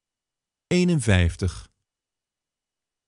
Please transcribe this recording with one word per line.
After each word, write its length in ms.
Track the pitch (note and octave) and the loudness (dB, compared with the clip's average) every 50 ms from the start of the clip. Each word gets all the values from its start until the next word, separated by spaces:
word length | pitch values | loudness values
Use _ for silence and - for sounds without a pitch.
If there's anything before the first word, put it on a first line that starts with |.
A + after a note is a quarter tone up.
| _ _ _ _ _ _ _ _ _ _ _ _ _ | _ _ _ _ _ _ _ _ _ _ _ _ _
Eenenvijftig. 880 | - - F3+ F3+ F3+ F3 D#3 B2 A2+ G2+ F2+ F2 E2 D#2+ - - F2+ - - - - _ _ _ _ _ _ _ _ _ _ _ _ _ _ _ _ _ _ _ _ _ _ _ _ _ _ _ | -4 0 0 2 2 0 0 2 2 2 2 2 0 -2 -4 -6 -6 -6 -8 -14 -20 _ _ _ _ _ _ _ _ _ _ _ _ _ _ _ _ _ _ _ _ _ _ _ _ _ _ _